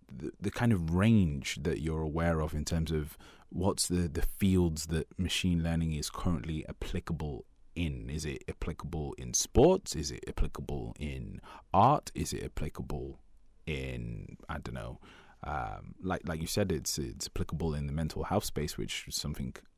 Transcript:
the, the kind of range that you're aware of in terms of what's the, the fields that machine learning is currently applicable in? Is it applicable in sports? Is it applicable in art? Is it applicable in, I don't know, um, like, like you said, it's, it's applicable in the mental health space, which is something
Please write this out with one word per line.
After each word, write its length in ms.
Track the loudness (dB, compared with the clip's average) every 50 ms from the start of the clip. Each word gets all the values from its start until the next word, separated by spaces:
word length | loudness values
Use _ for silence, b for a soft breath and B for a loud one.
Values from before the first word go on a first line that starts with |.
| _ -16 -12
the, 160 | -8 -8 -8 -8 -6
the 100 | -4 -4
kind 220 | -2 2 4 4 4
of 220 | 4 4 4 4
range 640 | 6 8 8 8 8 8 6 4 0 -2 -4 -6 -2 0
that 180 | 0 0 0
you're 220 | 0 -2 0 0 -2
aware 380 | 0 0 2 4 4 4 4
of 140 | 2 0 0
in 100 | -2 -2
terms 260 | 0 0 0 0 2
of 260 | 0 0 0 -2 -6 B B B B B B -10
what's 400 | -4 0 0 2 2 2 0 2
the, 200 | 2 2 2 2
the 140 | 0 0 0
fields 640 | 0 2 2 4 6 6 6 6 4 2 0 -2
that 320 | -2 -2 -2 -2 -2 -4 -4
machine 440 | -2 0 0 2 2 4 4 4 4
learning 300 | 2 2 2 2 2 0
is 180 | -2 -2 -4
currently 560 | -4 -2 0 0 0 0 0 -2 -4 -4 -6 -6
applicable 760 | -8 -8 -6 -4 -4 -4 -2 -4 -4 -4 -4 -4 -6 -6 -10 -14 -20 -20 -20 -10 -6
in? 360 | -4 -2 -2 -2 -4 -6 -6
Is 160 | -6 -4 -4
it 160 | -4 -6 -6 -8 -10
applicable 680 | -8 -6 -6 -6 -6 -6 -6 -6 -4 -4 -4 -4 -6
in 160 | -8 -6 -2 0
sports? 600 | 0 0 2 6 8 8 8 8 4 2 -2 -4
Is 160 | -4 -4 -4
it 140 | -6 -8 -10 -4
applicable 680 | 0 0 0 2 0 -4 -6 -4 -4 -4 -4 -6 -6 -6
in 420 | -6 -6 -6 -6 -8 -8 -10 -12 B B B B B 0 6
art? 380 | 6 8 8 6 4 2 -2 -4
Is 180 | -2 -2 -2 -4
it 120 | -4 -6
applicable 760 | -6 -4 -4 -4 -4 -4 -6 -8 -6 -6 -6 -6 -8 -10 -14 -18 -20 -20 -20 -20 -20 -20 -12 -8
in, 680 | -6 -4 -4 -4 -4 -6 -6 -6 -6 -6 -8 -10 -10 -14 -14 -10 -8
I 100 | -8 -8
don't 160 | -6 -6 -8
know, 240 | -8 -8 -8 -10 B B B B B B B B -12 -8
um, 500 | -6 -4 -4 -4 -4 -6 -10 -12 -14 -14 -8 -4
like, 200 | -4 -4 -2 -2
like 140 | -4 -4 -4
you 80 | -4 -2
said, 240 | 0 2 2 2 2
it's, 260 | 0 -2 -2 -2 -2
it's 300 | -2 -4 -6 -8 -8 -6
applicable 460 | -4 -2 -2 -2 -2 -2 0 0 0
in 120 | 0 -2
the 60 | -2 -2
mental 320 | -2 -2 -2 -2 -4 -2
health 200 | 0 0 0 0
space, 320 | 0 -2 -4 -4 -4 -4
which 280 | -6 -6 -6 -6 -8 -8
is 80 | -6 -6
something 400 | -6 -4 -4 -4 -4 -4 -6 -8 -10 -14 -20 _